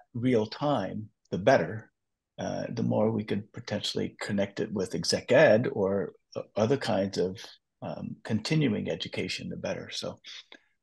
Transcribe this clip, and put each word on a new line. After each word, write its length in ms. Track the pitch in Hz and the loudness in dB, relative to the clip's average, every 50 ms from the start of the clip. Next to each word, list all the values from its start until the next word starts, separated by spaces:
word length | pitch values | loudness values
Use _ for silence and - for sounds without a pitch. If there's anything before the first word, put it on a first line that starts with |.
| - _ - | -2 _ -6
real 320 | 120 117 131 123 110 107 | -2 2 4 4 4 2
time, 640 | 107 - - 143 147 139 110 95 92 92 104 107 - _ _ _ _ | 0 -2 -2 0 2 2 2 0 -2 -4 -8 -10 -12 _ _ _ _
the 80 | - 87 | -4 2
better. 540 | 98 127 135 113 82 - 104 110 - - _ _ _ _ _ _ _ _ _ - | 6 6 6 6 6 2 -6 -10 -12 -16 _ _ _ _ _ _ _ _ _ -6
Uh, 240 | 107 92 98 95 - - | -6 -4 -4 -4 -6 -6
the 140 | - 113 117 | -4 -2 0
more 280 | 120 117 110 107 113 | 2 2 2 2 2
we 140 | 110 107 104 | 2 0 -2
could 260 | - 113 101 104 - | -2 -4 -4 -4 -8
potentially 640 | - 117 - - 104 98 - - - 104 98 - - - | -12 -14 -8 -6 -6 -4 -4 -4 -4 -4 -4 -4 -6 -8
connect 400 | - - 104 98 98 - - - | -6 -2 0 0 0 0 -2 -4
it 100 | - - | -4 -4
with 240 | 101 104 92 - - | -2 -4 -4 -2 -4
exec 380 | 85 85 - 104 92 - - 123 | -4 -2 0 0 0 2 4 6
ed 340 | 147 156 139 107 113 123 - - | 8 8 8 8 6 4 2 0
or 400 | 107 95 95 98 98 87 - - _ _ _ - - - - - | 0 0 0 0 0 -2 -4 -8 _ _ _ -12 -12 -12 -6 -2
other 220 | 101 110 117 139 131 | 0 2 2 2 0
kinds 400 | - - 107 95 98 98 - - | 0 0 0 0 0 0 0 0
of, 200 | 90 92 98 110 - - - - _ _ _ _ | -2 -2 -2 -6 -12 -16 -18 -20 _ _ _ _
um, 340 | - 87 - - - - - - - | -10 -8 -8 -8 -8 -10 -10 -10 -6
continuing 640 | - 113 107 - - 160 156 143 120 104 98 95 80 | -2 -2 -2 0 0 2 2 2 2 0 0 -2 -2
education, 600 | 82 85 - - - - 90 92 - - 92 90 | -4 -4 -6 -6 -6 -6 -4 -4 -6 -6 -6 -8
the 80 | 90 90 | -6 -6
better. 320 | 90 95 92 82 82 95 | -4 -4 -4 -6 -8 -10
So, 280 | - - - - 95 - - - - - - - - - _ _ _ _ | -8 -8 -8 -8 -8 -10 -14 -18 -18 -18 -18 -20 -20 -20 _ _ _ _